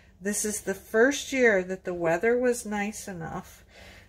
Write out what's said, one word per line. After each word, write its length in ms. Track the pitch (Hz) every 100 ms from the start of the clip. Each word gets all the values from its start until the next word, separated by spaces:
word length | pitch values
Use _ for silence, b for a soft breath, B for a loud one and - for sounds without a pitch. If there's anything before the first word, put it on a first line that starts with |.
| B B
this 240 | 196 208
is 180 | 214 208
the 120 | -
first 580 | 196 - 220 254 277 -
year 300 | 269 240 196
that 220 | 180 190
the 100 | -
weather 440 | 175 165 170 226 247
was 280 | 247 240 214
nice 400 | 208 202 - -
enough 580 | 175 165 175 - - - B B B